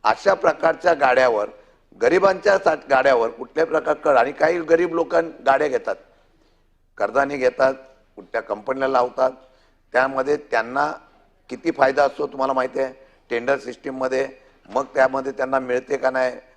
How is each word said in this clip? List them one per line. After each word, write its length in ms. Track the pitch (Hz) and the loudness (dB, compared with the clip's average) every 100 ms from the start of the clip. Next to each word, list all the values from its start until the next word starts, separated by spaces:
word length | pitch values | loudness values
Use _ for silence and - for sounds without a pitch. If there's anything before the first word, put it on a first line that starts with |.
अशा 300 | 110 113 190 | 0 0 0
प्रकारच्या 600 | 190 175 151 165 160 175 | 2 0 2 -2 0 0
गाड्यावर, 540 | 160 135 127 127 107 104 - _ _ _ - | 2 4 4 4 2 -2 -8 _ _ _ -2
गरिबांच्या 560 | 120 185 190 185 208 190 | 2 4 2 2 2 2
सा-, 320 | 170 156 - | 2 -2 0
गाड्यावर 400 | 131 135 123 113 | 2 4 2 0
कुठल्या 360 | - 127 156 160 | -4 -8 -4 0
प्रकार 280 | 156 156 | 0 -2
कर, 220 | 151 160 131 | -2 2 2
आणि 160 | 123 | 2
काही 280 | 143 156 175 | 0 0 0
गरीब 340 | 156 165 175 | 2 2 2
लोक 220 | 165 165 170 | -2 0 -2
गाड्या 520 | 165 - 135 135 151 | -2 -4 0 2 0
घेतात, 280 | 127 - 95 _ _ _ _ _ _ _ _ _ - | -2 -4 -8 _ _ _ _ _ _ _ _ _ -6
कर्जाने 400 | 101 127 139 143 | -2 0 -2 0
घेतात, 360 | 127 123 135 131 - _ _ - | -2 2 0 0 -14 _ _ -20
कुठल्या 260 | 95 113 | -8 -8
कंपनीला 460 | 113 107 107 135 135 | -6 -8 -6 -4 0
लावतात, 440 | 131 123 113 131 131 - _ _ _ _ | 0 0 -2 -2 -4 -20 _ _ _ _
त्यामध्ये 440 | 127 135 135 131 147 | -2 0 -2 -2 -2
त्यांना 540 | 147 117 117 135 147 - _ _ _ _ - | -2 -4 -2 -2 -4 -6 _ _ _ _ -16
किती 220 | 123 165 | -6 -6
फायदा 320 | 151 135 135 | 2 2 2
असतो 240 | 139 - 143 | 0 0 -8
तुम्हाला 260 | 135 135 | -4 -2
माहिती 260 | 131 127 123 | -2 -4 -4
आहे, 140 | 131 131 - _ _ | -6 -8 -20 _ _
टेंडर 280 | 117 120 139 | -4 -2 -4
सिस्टीममध्ये. 720 | 123 123 139 131 131 131 135 - _ _ - | -4 -12 -12 -6 -4 -2 -4 -8 _ _ -8
मग 160 | 113 135 139 | -6 -4 0
त्यामध्ये 360 | 131 135 131 | 0 0 -6
त्यांना 280 | 135 131 135 | -6 -2 -2
मिळते 380 | 127 123 127 139 | -2 -4 -2 -2
का 120 | 131 | -2
नाही 260 | 131 127 123 _ | -2 -2 -4 _